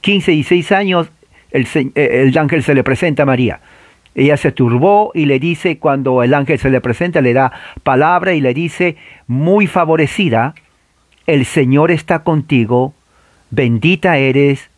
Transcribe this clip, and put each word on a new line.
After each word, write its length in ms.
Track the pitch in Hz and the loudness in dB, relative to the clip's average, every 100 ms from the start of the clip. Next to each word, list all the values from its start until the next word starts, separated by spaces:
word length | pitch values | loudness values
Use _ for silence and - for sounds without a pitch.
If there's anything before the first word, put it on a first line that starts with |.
Quince, 300 | - 202 170 | 0 0 0
dieciséis 400 | 156 131 180 160 | 0 2 0 2
años, 360 | 196 202 180 160 _ _ _ _ | 0 2 -2 -2 _ _ _ _
el 140 | - 123 | -4 -2
se-, 260 | 160 131 143 | -2 -4 0
eh, 300 | 139 123 135 | 0 2 2
el 100 | 139 | 2
ángel 260 | 151 165 | 0 -2
se 120 | 127 139 | 0 0
le 80 | |
presenta 400 | 127 131 175 143 | 0 -2 -2 0
a 20 | 139 | 0
María. 360 | 127 123 - _ - _ _ _ | 0 -2 -4 _ -20 _ _ _
Ella 240 | - 139 147 | 0 0 2
se 140 | 151 | -2
turbó 600 | - 120 120 170 202 214 | 0 0 2 2 2 0
y 120 | 170 147 | -2 0
le 140 | 135 | 0
dice, 400 | 160 165 185 156 | -2 -2 -4 -2
cuando 420 | 156 139 135 127 | -2 -2 0 0
el 120 | 120 | 2
ángel 260 | 143 139 147 | 0 0 -2
se 100 | 135 | 0
le 100 | 131 | 0
presenta, 420 | 123 117 175 170 | -2 -4 -2 0
le 120 | 123 | 2
da 180 | 120 131 - - - | 2 0 -4 -20 -8
palabra 520 | - 131 151 180 185 | -2 0 2 0 0
y 80 | 170 | -2
le 120 | 135 | -2
dice, 440 | 123 170 - 180 156 - - - | -2 -6 -2 -4 -4 -18 -20 -6
"Muy 420 | 123 156 202 202 | -2 0 2 2
favorecida, 880 | 185 165 160 147 - 185 113 123 - _ _ _ _ _ _ - | 0 0 0 0 0 0 0 -2 -6 _ _ _ _ _ _ -2
el 180 | 147 127 | 0 0
Señor 460 | - 131 139 160 | 0 2 2 2
está 320 | 165 - 165 | 0 -2 -4
contigo, 680 | 165 156 131 131 113 123 131 - _ _ _ _ _ | 0 -2 0 0 0 0 -2 -8 _ _ _ _ _
bendita 680 | 113 127 117 151 185 185 156 | -4 -2 0 0 0 0 0
eres 520 | 135 135 143 139 - | 2 2 2 0 -8